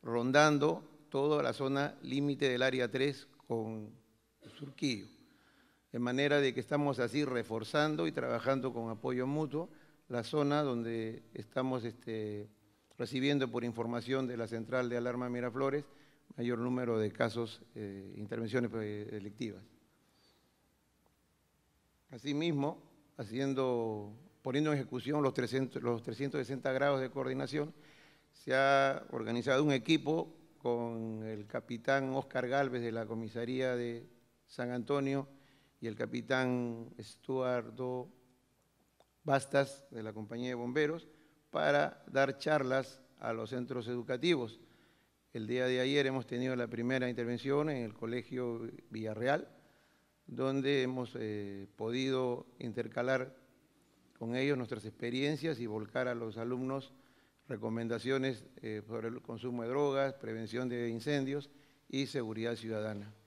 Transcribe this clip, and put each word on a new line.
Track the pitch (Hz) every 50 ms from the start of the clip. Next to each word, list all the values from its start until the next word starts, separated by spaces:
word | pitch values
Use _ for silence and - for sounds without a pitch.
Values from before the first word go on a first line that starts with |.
| -
rondando | - 117 120 117 127 131 147 151 156 151 143 139 151 165 180 - - - - - -
toda | - 139 139 147 151 147 143
la | 127 117
zona | - 139 135 139 139 143 147 - -
límite | - - 127 139 143 143 143 135 143 135
del | 127 123 127
área | 131 127 131 123 117
tres | 101 131 131 147 135 - - - - _ - _
con | 117 117 110 110 113 110 107 110 113 - _ _ _ _ _ _ _ _ - - -
Surquillo. | - 147 139 131 - - 143 120 101 92 - - - - _ _ _ _ _ _ _ _ _ _ _ _ _
De | - 120
manera | 123 120 123 131 143 143 143 147
de | 143 135 120
que | 123
estamos | 123 - 151 147 147 143 135 120
así | 123 117 104 143 151
reforzando | 139 127 120 110 - 113 113 110 - - 151 147 156 151 151 170
y | 160 143
trabajando | 143 123 127 120 117 - 127 135 135 127 131 117
con | 117 117 113
apoyo | 110 107 - 127 127 123 127
mutuo | 131 143 151 156 143 127 151 170 - - - - - - _ _
la | _ 123 120 113
zona | - - 151 147 143 143 147 151
donde | 139 123 117 117 117 117 113 113 110 113 123 - - -
estamos, | - 107 - - 131 131 131 127 127 110
este, | 120 117 - - - 113 110 107 107 104 104 104 107 - _ _ _ _ _ _ _ _
recibiendo | _ 123 117 - 127 131 139 147 143 135 123
por | 113 120 117
información | 120 110 113 117 113 120 120 110 117 135 135 135 123
de | 123
la | 117 117
central | 107 117 113 113 113 127 127 127 120
de | 120 120
alarma | 120 123 123 123 123 123
Miraflores | 123 123 123 123 110 131 135 135 135 147 143 - - - - - _ _ _ _ -
mayor | - 120 120 123 113
número | 117 123 127 127 127 120 117 110
de | 110 107
casos, | 92 - 120 117 110 117 117 110 - - - - -
eh, | 113 107 101 98 98 95 98 -
intervenciones, | - 104 101 117 113 117 110 110 131 120 113 104
eh, | 113 107 107 104 104 104 104
delictivas. | - 107 98 104 101 - 127 110 98 95 98 - _ _ _ _ _ _ _ _ _ _ _ _ _ _ _ _ _ _ _ _ _ _ _ _ _ _ _ _ _ _ _ _ _ _ _ _ _ _ _ _ _ _ _ _ _ _ _ _
Asimismo, | - 117 113 143 143 143 160 170 160 143 139 143 170 - - - - - _ _ _
haciendo, | - 131 98 110 123 139 139 135 131 131 127 123 120 117 113 110 107 104 101 104 117 143 - _ _ _
poniendo | 135 123 143 151 151 151
en | 143
ejecución | 131 - - 127 - 123 151 151
los | 147 135 -
trescientos, | - 123 110 117 131 135 123 - 170 123
los | 120 120 113 107
trescientos | - 113 117 135 139 - 143
sesenta | 131 120 135 127 - 139
grados | 131 131 139 143 143 135
de | 131 127
coordinación, | 110 135 131 127 131 131 139 123 - - 147 156 - - - - - - - - - _ _ _ _
se | - - - 127
ha | 131 135 135 139 139 139 135 135 - - - -
organizado | - 113 107 117 120 120 139 135 131 151
un | 151 139
equipo | 131 110 - 160 156 139 139 156 165 - - - - - - - -
con | - 123 120 117 117 117 117 113 113 113 110 110 110
el | 110 110 104 104
capitán | 104 - 117 - - 120 113 - - 135 139 135 131
Oscar | 131 135 131 - - 131 123
Gálvez | 123 127 139 139 131 123 123 117
de | 117 110
la | 117 113
comisaría | 104 113 113 113 107 107 120 120 120 127 127 131 127 127
de | 123 120 120 117 117 117 - - - _ _ _ _ _
San | _ - - 127 123 123
Antonio | 123 117 - 143 143 139 135 135 139 139 143 - - - - - _ _ _ _ _
y | -
el | 117 107
capitán | 104 117 113 117 123 113 113 131 131 131 127 123 123 123 120 117 113 117 - - -
Estuardo | 110 - - - _ - 131 131 127 127 127 120 113 117 110 117 127 127 127 127 127 185 - _ _ _ _ _ _ _ _ _ _ _ _ _ _ _ _ _ - _ _ _ _
Bastas | 151 139 139 139 - - 143 139 139 - - - -
de | - 120 107
la | 110 104
compañía | 110 110 104 117 117 123 127
de | 127
bomberos | 120 120 120 123 147 151 147 160 170 - - - - - _ _ _ _ _
para | - 151 151 151 143 143 147 151 143 - - - -
dar | 135 135 135 135
charlas | - - 156 151 151 135 127 127 135 131 - - - - _ _ -
a | - 117 117
los | 113 113 110
centros | 131 123 123 120 131 123 113 113
educativos. | 123 123 117 - 127 123 123 175 175 143 123 110 110 - - - _ _ _ _ _ _ _ _ _ _ _ _ _
El | 120 110
día | 107 120 127 127
de | 127 127 127
ayer | 127 131 139 143 139
hemos | 131 131 131 120
tenido | - 127 120 127 131 131
la | 123 120 113
primera | 117 113 117 120 131 131 127 123
intervención | 123 117 120 117 120 117 - 135 139 143 151 156
en | 147 131 120
el | 110 104
Colegio | - - 113 117 123 117 - 127 127 123 120 117 117 117 113 - - - -
Villarreal, | 110 110 107 110 107 104 117 131 143 160 - - - - - _ _ _ _ _ _ _ _ _ _ _ _
donde | - 123 120 131 131 135 139 131 135 143 139 127
hemos, | 127 127 127 127 113 - 120
eh, | 113 107 107 104 101 101 98 98 98 98 _
podido | - 107 110 120 127 131 135 131 131 127 123 123 127 - - - -
intercalar | - 123 104 123 113 113 - - 120 127 131 131 127 131 - - - _ _ _ _ _ _ _ _ _ _ _ _ _ _ -
con | 117 113 117
ellos | 127 131 143 143 131
nuestras | 123 110 131 110 107
experiencias | 110 107 - - 120 120 127 135 143 156 143 147 165 156 117
y | 120
volcar | 113 107 110 107 101 - 127 127
a | 123 123
los | 117 117 113 101
alumnos | 107 113 120 127 127 127 131 135 139 131 - - - - _ _ _ _ _ _ _ _ _
recomendaciones, | 131 104 110 113 110 117 117 113 120 113 110 123 135 135 131 135 127 107 - - -
eh, | - - 113 107 107 104 107
sobre | 113 113 110
el | 113 117 127 -
consumo | - 113 113 - 127 123 120 117
de | 117
drogas, | 127 139 147 143 135 135 135 135 135
prevención | - - 110 110 113 113 107 - 120 127 127
de | 120 120 120 117
incendios | 113 117 110 151 147 143 135 131 139 147 139 - - - - _ _ _ _ _
y | - 135 139
seguridad | 123 - 139 120 110 110 107 113 117 117
ciudadana. | 110 110 110 110 107 107 107 107 101 101 104 107 - _